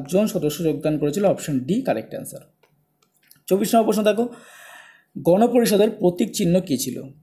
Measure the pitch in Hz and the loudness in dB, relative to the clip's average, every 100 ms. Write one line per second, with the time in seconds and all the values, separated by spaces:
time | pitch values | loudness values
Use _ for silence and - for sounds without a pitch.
0 | 135 185 214 180 151 151 160 147 156 151 | 0 0 0 0 -4 -2 -2 -2 -2 -2
1 | 147 196 202 - - 135 123 220 262 110 | -2 0 0 0 -2 -4 -2 -2 -2 -4
2 | - - - 139 - _ _ _ _ _ | -6 -12 -14 -16 -20 _ _ _ _ _
3 | _ _ _ _ - 190 214 233 220 208 | _ _ _ _ -2 -2 2 2 2 2
4 | 214 208 240 - - - - - - - | 2 0 -2 -6 -20 -20 -20 -20 -20 -20
5 | _ - 139 185 240 247 214 202 220 - | _ -4 2 4 4 4 4 4 2 2
6 | 180 175 - - 170 180 170 123 - - | 0 0 -2 0 2 2 0 -4 -4 -8
7 | - - | -12 -18